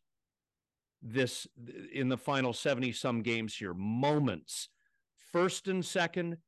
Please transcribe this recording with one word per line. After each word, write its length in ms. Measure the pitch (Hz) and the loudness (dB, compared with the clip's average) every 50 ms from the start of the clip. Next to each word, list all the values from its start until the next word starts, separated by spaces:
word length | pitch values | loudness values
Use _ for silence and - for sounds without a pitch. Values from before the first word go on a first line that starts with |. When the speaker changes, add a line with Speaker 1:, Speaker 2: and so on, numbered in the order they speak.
| _ _ _ _ _ _ _ _ _ _ _ _ _ _ _ _ _ _ _ _ - | _ _ _ _ _ _ _ _ _ _ _ _ _ _ _ _ _ _ _ _ -14
Speaker 1:
Mm. 80 | 117 110 | -4 0
Speaker 2:
this, 340 | 131 131 120 - - - - - - 117 120 - - 98 98 - | 2 2 2 0 -4 -10 -14 -16 -18 -18 -16 -14 -14 -14 -8 -4
in 160 | 135 135 127 | 0 0 2
the 80 | 131 113 | 0 0
final 340 | - - 143 135 127 123 | 0 0 2 2 2 2
seventy 400 | 113 - - 151 139 120 131 123 | 0 0 0 0 2 2 0 -2
some 300 | 110 - - 135 120 117 | -2 -2 -2 0 0 0
games 340 | 104 120 117 113 113 107 - | 0 0 0 0 -2 -4 -6
here, 180 | - 110 95 87 | -6 -6 -6 -4
moments. 920 | 90 98 107 113 120 135 143 151 151 143 123 95 78 - - - - - - _ _ _ _ _ _ _ _ _ _ - - | -4 -2 -2 0 2 4 4 4 4 4 2 0 -2 -6 -8 -10 -10 -10 -10 _ _ _ _ _ _ _ _ _ _ -12 -2
First 360 | - 170 180 190 185 - - 196 | 2 2 4 4 2 -2 -2 -2
and 160 | 190 185 170 | 0 0 -2
second, 520 | - - 190 170 165 - 185 175 170 170 165 - | 0 2 2 2 2 0 -2 -2 -2 -4 -6 -10